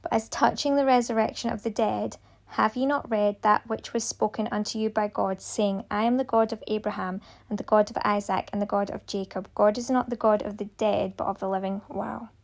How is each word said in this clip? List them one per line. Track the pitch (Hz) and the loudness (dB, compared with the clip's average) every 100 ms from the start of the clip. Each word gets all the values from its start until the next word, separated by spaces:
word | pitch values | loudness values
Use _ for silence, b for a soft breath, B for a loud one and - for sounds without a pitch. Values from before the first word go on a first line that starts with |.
"But | - | 0
as | 226 - | -2 -2
touching | - 254 240 285 277 | 2 2 2 0 2
the | 269 | 4
resurrection | 247 240 226 220 - 233 | 4 2 0 0 -2 -6
of | 226 | -4
the | 233 | -4
dead, | 214 214 214 214 - b b _ | 0 0 0 -4 -8 b b _
have | - 214 247 | 0 0 2
ye | 269 | 0
not | 285 - | 0 0
read | 220 208 208 | 2 2 2
that | 214 208 226 | 2 2 2
which | 220 - | -8 -4
was | 233 | -4
spoken | - - 214 214 214 | -4 -2 -2 0 -2
unto | 214 208 220 | -2 -4 -2
you | 220 | -2
by | 214 208 | 0 -2
God, | 214 196 190 | -2 -2 -2
saying, | - - 208 196 - | -4 0 0 0 -4
I | 208 | 0
am | 226 247 | 2 2
the | |
God | 254 226 226 | 2 2 2
of | 220 - | -2 -4
Abraham, | 214 214 202 190 190 B B B | -4 -2 -4 -6 -6 B B B
and | 208 | -6
the | |
God | - 214 208 | 4 4 4
of | - | 0
Isaac, | 214 208 202 190 - | 0 0 0 -2 -2
and | 208 | -4
the | 202 | 0
God | 202 202 | 0 -2
of | - - | -6 -6
Jacob? | 196 190 - 196 - | -6 -4 -8 -8 2
God | 208 214 | 4 4
is | 240 | 0
not | 254 240 | 0 0
the | |
God | 233 226 214 | 2 4 4
of | 214 208 | 0 -6
the | 202 | -10
dead, | - 214 202 190 190 | -2 0 2 -2 -4
but | 190 | -6
of | 196 | -4
the | 190 | -2
living." | 190 190 196 - | -2 -2 -6 -6
Wow. | 196 226 - 233 _ | -8 -6 -8 -12 _